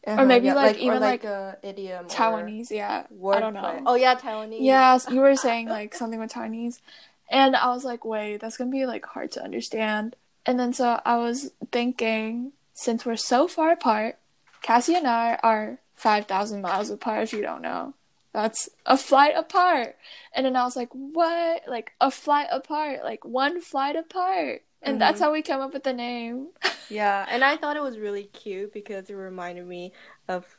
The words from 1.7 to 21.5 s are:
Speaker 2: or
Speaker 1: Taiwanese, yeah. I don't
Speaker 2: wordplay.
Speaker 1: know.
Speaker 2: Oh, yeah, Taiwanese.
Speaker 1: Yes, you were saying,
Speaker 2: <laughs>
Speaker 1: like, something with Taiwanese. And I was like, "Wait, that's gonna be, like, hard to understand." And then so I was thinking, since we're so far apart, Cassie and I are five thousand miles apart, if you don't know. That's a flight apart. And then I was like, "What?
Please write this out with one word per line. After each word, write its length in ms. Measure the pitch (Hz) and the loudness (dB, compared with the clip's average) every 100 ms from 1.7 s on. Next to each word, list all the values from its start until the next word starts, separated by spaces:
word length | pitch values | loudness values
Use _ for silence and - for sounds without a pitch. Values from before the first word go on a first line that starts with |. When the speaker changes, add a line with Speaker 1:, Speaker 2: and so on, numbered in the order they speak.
| 196 190 180 180 | -10 -10 -10 -10
Speaker 2:
or 40 | |
Speaker 1:
Taiwanese, 600 | - 226 220 208 214 240 | 0 2 2 -6 -10 -8
yeah. 340 | 214 202 208 - | -6 -4 -6 -8
I 320 | 202 190 202 | -6 2 2
don't 140 | 220 | 2
Speaker 2:
wordplay. 0 | |
Speaker 1:
know. 300 | 202 - 262 269 | -2 -6 -2 2
Speaker 2:
Oh, 100 | 247 | 6
yeah, 200 | 254 247 | 6 4
Taiwanese. 420 | 262 214 220 220 | -2 -8 -8 0
Speaker 1:
Yes, 460 | 262 262 254 254 - | 6 8 8 6 4
you 120 | 254 | 6
were 160 | 277 269 | 6 6
saying, 300 | 262 233 226 | 2 0 -2
Speaker 2:
<laughs> 100 | 220 | -6
Speaker 1:
like, 180 | 208 - | -6 -8
something 240 | 226 226 | -6 -6
with 140 | 220 | -8
Taiwanese. 480 | 247 220 226 240 240 _ - - _ _ | -8 -8 -6 -8 -8 _ -20 -20 _ _
And 200 | 262 269 262 | 4 6 6
I 100 | 247 | 2
was 100 | 247 | 0
like, 220 | 269 233 226 | -6 -8 -6
"Wait, 320 | 214 208 208 | -6 -6 -8
that's 160 | 226 - | -10 -8
gonna 140 | 247 | -6
be, 140 | 269 262 | -4 -4
like, 200 | 220 - | -6 -10
hard 240 | - - | -10 -10
to 100 | - | -10
understand." 720 | 101 233 240 220 220 214 220 - _ _ - | -8 -8 -6 -4 -2 -2 -6 -12 _ _ -2
And 120 | 254 | 0
then 120 | 247 | 0
so 300 | 247 240 233 - | 0 0 0 0
I 120 | 240 | 0
was 340 | 233 247 285 _ - | 0 -4 -8 _ -6
thinking, 840 | 240 240 247 226 220 220 233 254 _ _ | -2 -2 -2 -2 -2 -4 -6 -10 _ _
since 320 | - - 226 247 | -6 -4 -2 -2
we're 120 | 226 | -4
so 300 | - 247 349 | 0 2 2
far 220 | - 320 | 2 2
apart, 460 | 339 - 214 220 - _ _ _ _ | 2 2 0 -2 -8 _ _ _ _
Cassie 340 | - 233 247 349 | 2 4 4 2
and 120 | 285 | 2
I 300 | 233 233 - | 2 2 2
are 360 | 226 220 214 254 _ - | 2 2 -2 -10 _ -2
five 320 | 220 208 214 | 2 2 2
thousand 340 | 190 208 202 | -2 -2 -4
miles 280 | 185 190 208 | -2 -2 -2
apart, 340 | 208 240 214 | -4 -4 -2
if 100 | 214 | -2
you 80 | 214 | -4
don't 200 | - - | -6 -6
know. 320 | - - 277 - _ _ _ | -6 -6 -8 -12 _ _ _
That's 360 | 214 220 220 - _ - | -2 -2 -2 -4 _ 2
a 120 | 269 | 2
flight 380 | - 269 294 320 | 6 6 6 4
apart. 640 | 320 381 359 311 233 - - - - | 0 2 4 2 -2 -10 -20 -20 -8
And 120 | - 262 | -2 0
then 100 | 254 | 0
I 80 | |
was 120 | 247 247 | -2 -4
like, 140 | 240 | -8
"What? 680 | 254 277 320 330 339 339 | -10 -6 0 0 0 -2